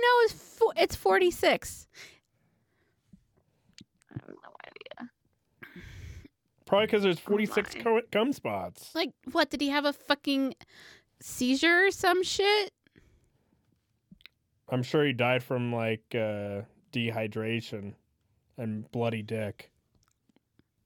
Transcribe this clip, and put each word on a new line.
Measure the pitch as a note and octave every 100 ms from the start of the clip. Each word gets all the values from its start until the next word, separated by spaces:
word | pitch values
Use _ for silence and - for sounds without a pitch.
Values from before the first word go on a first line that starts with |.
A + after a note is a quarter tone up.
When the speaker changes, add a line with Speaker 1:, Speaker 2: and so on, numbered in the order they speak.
Speaker 1:
know | A#4+ A#4+ A4+
it's |
fo-, | - - - A4+ -
it's | F#4 -
forty-six? | F#4+ F#4+ F4+ - F4 B3 - - - - - _ _ _ _ _ _ _ _ _ _ - _ _ _ _ _ - - _ _
Speaker 2:
I |
have | - -
no | G1+ - - -
idea. | - - - B3 _ _ _ _ _ - F3 - - - - - _ _ _ -
Speaker 3:
Probably | G3 G#3+
'cause | G#3+
there's | G3 E3+
Speaker 2:
Oh |
Speaker 3:
forty-six | - G#3 G#3+ G#3+ G3+ -
Speaker 2:
my. |
Speaker 3:
co-, | A#3 A3+ A3+
cum | G#3 B3+
spots. | C#4 - G3+ F#3 - -
Speaker 1:
Like, | D#4+ D#4+ - -
what, | E4 D4+
did | C4+
he | C#4+
have | D4 C#4+
a |
fucking | C#4 - C#4+ C#4+ C4+ C4+ - - - - - _ _
seizure | - - B3 C4+ E4 F4 G4
or |
some | - F#4 F#4
shit? | F4+ - G4+ G#4 F#4+ _ _ _ _ _ _ _ _ _ _ _ _ _ _ - - _ _ _ -
Speaker 3:
I'm | B2+
sure | B2 D#3 D3
he |
died | B2 B2 B2+
from, | B2+ B2+ A#2+
like, | A#2 A2+ A2 - A#2+
uh, | G#2+ G#2 G2+ G2+ - _ _
dehydration | B2 A#2 A2 A2 A2 A2 A#2 - G#2+ G2+ - _ _ _ _ _ -
and | A2+ G#2+ A2+
bloody | A#2+ A#2 A2+
dick. | G#2+ A2 G#2 - - _ _ _ _ _ _ _ _ _ _ _